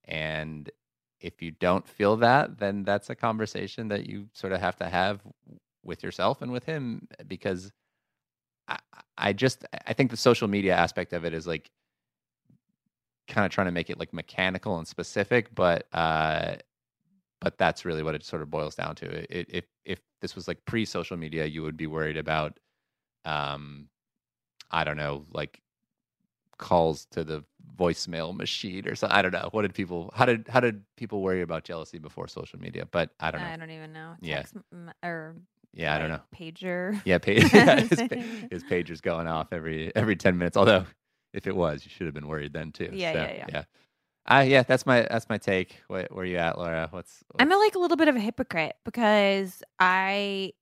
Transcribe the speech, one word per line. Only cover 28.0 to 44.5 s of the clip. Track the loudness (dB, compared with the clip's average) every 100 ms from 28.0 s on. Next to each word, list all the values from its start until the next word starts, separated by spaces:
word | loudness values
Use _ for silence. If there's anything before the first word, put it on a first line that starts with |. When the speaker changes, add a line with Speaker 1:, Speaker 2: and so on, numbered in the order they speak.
| -6 -6 -6 -6
Speaker 1:
machine | -6 -6 -8 -8 -8
or | -4
so-, | 4
I | 4
don't | 4
know. | -2 -4
What | -2
did | -2
people, | -4 -6 -6 -8
how | 2 2
did, | 2 2
how | 2
did | 2 -2 _ _
people | -8 -2
worry | 0 0
about | -2 -6
jealousy | -6 -12 -12 -16
before | -16 -14 -12
social | -12 -14 -14
media? | -12 -12 -4
But | -2 -2 _
I | -6
don't | -6
know. | -8
Speaker 2:
I | -10
don't | -14
even | -16 -16
know. | -16 -18 -14
Speaker 1:
Yeah. | -6 -6
Speaker 2:
Text | -8 -18
m-, | _ -20 -20
m-, | -12
or, | -10 -10 -12 -18 _ _ _
Speaker 1:
Yeah, | -6 -2
I | 0
don't | -2
Speaker 2:
like, | -6
Speaker 1:
know. | _
Speaker 2:
pager. | -16 -16 -10 -6 -4 -4 -4
Speaker 1:
Yeah, | 2 4
pa-, | 6
<laughs> | 6 10
yeah, | 10 10 8 4
his | 0
Speaker 2:
<laughs> |
Speaker 1:
pa-, | 0 -4 -8 -10 -10
his | -12
pager's | -2 -2 -2 -6
going | -4 -4 -2
off | -4 -4
every, | -6 -6 -6 -4 0
every | 0 4
ten | 4 4
minutes. | 2 6
Although, | 8 8 4 _ _ _ _
if | -8 -4
it | 0
was, | 0 -2
you | -12
should | -8 -8
have |
been | -6 -8
worried | -8 -6
then | -8 -10
too. | -8 -8
Speaker 2:
Yeah, | -4 -4
Speaker 1:
So, | -2 -4
Speaker 2:
yeah, |
yeah. | -8 -8
Speaker 1:
yeah. | -8 -10 _ _ _ _ _ 4
Uh, | 6
yeah, | 8